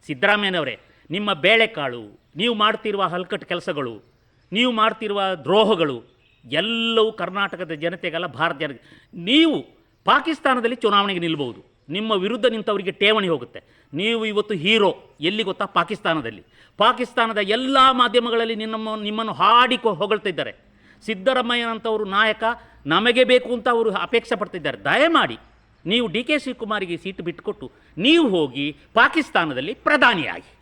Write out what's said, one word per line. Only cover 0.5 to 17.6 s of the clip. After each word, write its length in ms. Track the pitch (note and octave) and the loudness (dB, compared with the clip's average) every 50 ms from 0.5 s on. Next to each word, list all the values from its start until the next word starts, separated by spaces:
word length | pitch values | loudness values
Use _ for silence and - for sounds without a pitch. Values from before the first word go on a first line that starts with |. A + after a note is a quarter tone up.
| F#3 F3 D3+ C3 A2+ - _ _ _ _ _ _ | 0 0 -2 -2 -6 -10 _ _ _ _ _ _
ನಿಮ್ಮ 220 | D3+ F#3+ G#3 G#3 G3 | -8 -6 -2 -2 -4
ಬೇಳೆಕಾಳು, 880 | D#3 C#3 F3+ A3 A3+ A3+ G#3+ A3 D#3+ C#3+ C3+ A#2+ A#2+ A2 G#2 G2+ _ _ _ _ | 2 4 4 6 6 4 2 0 -6 -6 -6 -6 -8 -12 -14 -20 _ _ _ _
ನೀವು 180 | C#3+ G3 A#3+ A#3 | -2 -2 -2 0
ಮಾಡ್ತಿರುವ 480 | G#3 G#3+ G#3+ A3 G#3+ - A3 G3+ G3+ G3 | 2 2 0 0 0 -4 -6 -4 -2 -2
ಹಲ್ಕಟ್ಟು 440 | F3 E3 F3+ F#3 - - G3 - | -2 -2 -4 -6 -6 -8 -10 -6
ಕೆಲಸಗಳು, 560 | _ F#3+ F3 - - F3 D3 C#3 A#2+ A2+ G2+ _ _ _ _ _ _ _ _ _ _ - | _ -8 -6 -4 -6 -6 -4 -4 -6 -8 -12 _ _ _ _ _ _ _ _ _ _ -2
ನೀವು 200 | G#3 B3 B3+ A#3+ | 0 0 0 2
ಮಾಡ್ತಿರುವ 500 | A3 G#3+ A3 G#3+ - A3+ G#3 G3+ G3+ G3 F#3+ F#3+ E3+ C3+ | 2 0 0 0 -2 -6 -6 -4 -2 -2 -2 -4 -6 -2
ದ್ರೋಹಗಳು 600 | C3 F3+ G#3 A3 G3+ A3 F3 E3 D3 C3 A#2 G#2+ _ _ _ _ _ _ _ _ B2+ | 2 4 4 4 4 4 2 0 -2 -2 -8 -12 _ _ _ _ _ _ _ _ -6
ಎಲ್ಲವೂ 600 | B2+ D3+ F#3 A3 A#3 A3+ A3+ A#3 A3+ A3+ A3 A3 A3 | -4 -2 -2 -2 -2 -2 -2 0 2 2 2 2 0
ಕರ್ನಾಟಕದ 600 | - F3+ E3+ F#3 G3+ G3+ F#3+ - E3 F3+ D#3 E3 | -4 -8 -6 -4 -4 -4 -4 -4 -8 -8 -8 -8
ಜನತೆಗಲ್ಲ, 540 | D3 D#3 E3+ E3+ E3 - F3+ D3+ E3 F3+ | -6 -4 -6 -6 -4 -8 -6 -6 -6 -8
ಭಾರತ 320 | F3+ C3 A2+ D#3 E3+ F3 C#3 | -8 -4 -2 -2 -2 -2 -4
ಜನತೆ. 500 | D#3 D3+ C#3 A#2 _ - - - _ _ - | -6 -8 -8 -10 _ -20 -20 -20 _ _ -16
ನೀವು 480 | - E3+ F3+ B3 D4+ E4 E4 C#4+ E3 A#2+ - _ _ _ _ _ _ _ | -12 -4 2 4 4 4 4 2 -2 -6 -8 _ _ _ _ _ _ _
ಪಾಕಿಸ್ತಾನದಲ್ಲಿ 720 | - A3+ C#4+ - E4 D#4+ - - C#4+ C4 B3 A3 A#3 B3 | 4 4 4 4 0 -6 -2 0 0 0 2 0 -2 -4
ಚುನಾವಣೆಗೆ 440 | B3 - G#3+ G3+ G3+ G3+ G3+ G3 F3 | 0 0 2 4 4 2 2 -2 -4
ನಿಲ್ಬಹುದು, 440 | E3+ E3+ D#3+ D3+ C#3+ B2 A2+ - - _ _ _ _ - | -2 -4 -2 -2 -4 -6 -8 -12 -20 _ _ _ _ -10
ನಿಮ್ಮ 240 | D3 F#3+ G#3+ A3 A3 | -8 -6 -2 -2 -2
ವಿರುದ್ಧ 340 | G3 F3+ G#3 A#3 B3 G3+ | 0 0 -2 -4 0 0
ನಿಂತವರಿಗೆ 460 | B3+ A3 A3 G#3 - G#3 G3+ G3+ F3+ F#3 | 0 0 0 -2 -2 -4 -2 -4 -6 -4
ಠೇವಣಿ 360 | - G3+ G3+ G#3+ A3 G3 F#3 | 0 2 2 4 2 2 0
ಹೋಗುತ್ತೆ. 340 | E3 C#3 A#2+ - _ - _ _ _ _ _ _ - | -2 -2 -4 -10 _ -20 _ _ _ _ _ _ -8
ನೀವು 320 | D3 F#3+ A3 A#3 A#3 A3 | -4 -2 -2 -2 -2 -2
ಇವತ್ತು 280 | A3 G#3 G3+ G#3 G#3 A3 | -2 -2 -2 -2 -2 -4
ಹೀರೋ 500 | F3 D3 F#3+ A3 A3+ G3+ F#3 D3+ - - - _ _ | -2 0 2 2 4 4 2 2 0 -10 -20 _ _
ಎಲ್ಲಿ 220 | D3 E3 G3+ G#3+ A3+ | -4 -4 -2 -2 -4
ಗೊತ್ತಾ? 220 | F#3+ F3+ - G3+ | -4 -4 -6 -6
ಪಾಕಿಸ್ತಾನದಲ್ಲಿ. 800 | F#3+ - - - - G#3+ F#3 - F#3 E3 D#3+ C3 A2+ A2 F#2 - _ _ _ - _ _ | -2 0 0 0 0 -4 -6 -2 -2 -2 -2 -4 -8 -12 -12 -20 _ _ _ -20 _ _
ಪಾಕಿಸ್ತಾನದ 640 | - G3+ A3+ B3+ A3 B3 - - - A#3 A3+ A3+ G#3 | 2 2 2 2 0 -4 -4 0 -2 0 0 0 -2
ಎಲ್ಲ 400 | G#3 F#3+ G#3 A#3 | 0 0 0 -2